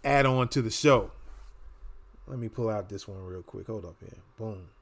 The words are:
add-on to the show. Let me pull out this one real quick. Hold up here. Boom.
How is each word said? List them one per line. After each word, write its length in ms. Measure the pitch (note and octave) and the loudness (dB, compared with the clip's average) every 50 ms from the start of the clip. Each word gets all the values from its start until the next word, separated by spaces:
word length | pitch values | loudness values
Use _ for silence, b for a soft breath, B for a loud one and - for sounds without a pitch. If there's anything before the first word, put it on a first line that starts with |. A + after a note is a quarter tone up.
| - | 2
add-on 440 | C#3+ C#3 C#3 C3+ C3+ C3 C3 B2+ A#2+ | 4 6 6 6 6 6 4 2 2
to 120 | - C#3 | 2 0
the 80 | A#2+ A2 | 0 0
show. 420 | - - - D3+ C3+ A#2 G2 - - - - b b b b b b - - - - - - - - - - - - - - | -2 4 6 8 8 8 6 0 -10 -14 -16 b b b b b b -16 -18 -18 -16 -14 -14 -14 -14 -14 -16 -20 -20 -20 -14
Let 120 | - C3+ B2+ | -10 -8 -6
me 100 | A#2 A2 | -6 -6
pull 200 | - - A#2+ A2 | -4 -2 -2 0
out 180 | G#2+ G#2 G2 | 0 -2 -4
this 200 | F#2+ G2+ F#2+ - | -6 -10 -10 -10
one 160 | - G2 F#2+ F#2+ | -10 -12 -12 -10
real 180 | F#2 F#2 F#2 F2 | -10 -10 -10 -12
quick. 240 | - - G2+ - | -10 -12 -12 -10
Hold 180 | - A2 G#2+ F2+ | -8 -8 -8 -8
up 120 | F2 D#2+ _ | -10 -14 _
here. 180 | - - - - - - _ | -18 -18 -18 -20 -20 -20 _
Boom. 300 | - A2+ A2 G#2 F#2 F2+ E2+ _ _ | -10 -8 -8 -8 -10 -14 -18 _ _